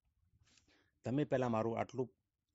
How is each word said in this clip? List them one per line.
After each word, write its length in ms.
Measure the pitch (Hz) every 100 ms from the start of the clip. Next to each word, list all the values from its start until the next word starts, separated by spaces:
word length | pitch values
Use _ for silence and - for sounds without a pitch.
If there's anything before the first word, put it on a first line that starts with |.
| _ _ _ _ _ - _ _ _ _ 113
તમે 180 | 135
પહેલા 260 | 147 131 123
મારું 300 | 110 110 113
આટલું 340 | 107 120 123 _ _ _ _